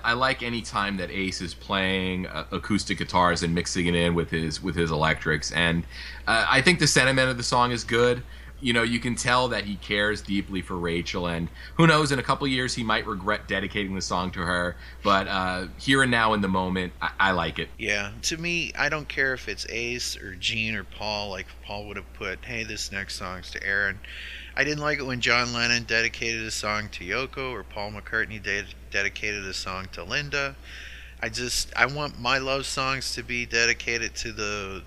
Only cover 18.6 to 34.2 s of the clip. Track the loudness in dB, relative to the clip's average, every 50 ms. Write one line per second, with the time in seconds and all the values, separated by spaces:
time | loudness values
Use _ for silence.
18.6 | -4 -4 -2 -2 0 0 0 -2 -4 -4 -2 0 0 0 0 -2 -4 -6 -6 -6
19.6 | -8 -6 -6 -6 -4 -4 -4 -4 -4 -6 -6 -8 -10 -12 -10 -4 -4 -2 -2 0
20.6 | -2 -2 -2 -4 -6 -8 -10 -8 -4 -4 -2 -2 -2 -4 -6 -8 -8 -10 -14 -16
21.6 | -12 -10 -10 -8 -8 -8 -10 -10 -10 -12 -10 -6 -6 -4 -4 -6 -8 -8 -6 -6
22.6 | -6 -6 -6 -6 -6 -6 -6 -6 -6 -6 -8 -8 -8 -8 -8 -8 -10 -10 -10 -8
23.6 | -4 -2 0 0 0 0 -2 -4 -8 -12 -12 -12 -12 -12 -12 -12 -14 -6 -2 -2
24.6 | 0 0 0 -2 0 -2 -2 -2 -2 -4 -2 0 4 4 4 4 4 2 0 0
25.6 | 2 2 2 2 0 2 2 2 2 2 0 -2 -4 -4 -2 -4 -4 -6 -6 -4
26.6 | -2 -2 -2 -2 -4 -6 -8 -10 -6 -4 -2 -2 -2 -4 -6 -8 -6 -6 -6 -8
27.6 | -10 -10 -8 -8 -8 -6 -8 -10 -8 -4 -2 -2 -2 -2 -4 -6 -4 -2 -2 -2
28.6 | -2 -6 -10 -16 -14 -4 -2 0 0 0 -2 -4 -4 -4 -4 -4 -6 -6 -6 -6
29.6 | -6 -6 -6 -6 -8 -8 -10 -10 -8 -4 -4 -4 -4 -2 -2 -4 -4 -4 -6 -10
30.6 | -14 -14 -14 -14 -14 -14 -14 -14 -16 -16 -10 -6 -6 -6 -4 -4 -4 -2 -2 -2
31.6 | -2 -2 0 2 2 2 2 0 -4 -4 -6 -2 0 2 2 2 2 0 -2 -2
32.6 | -2 -2 -2 -2 0 0 0 -2 -2 -4 -6 -6 -6 -4 -4 -4 -2 0 4 4
33.6 | 6 4 4 2 0 -2 -2 -2 -2 -4 -6 -6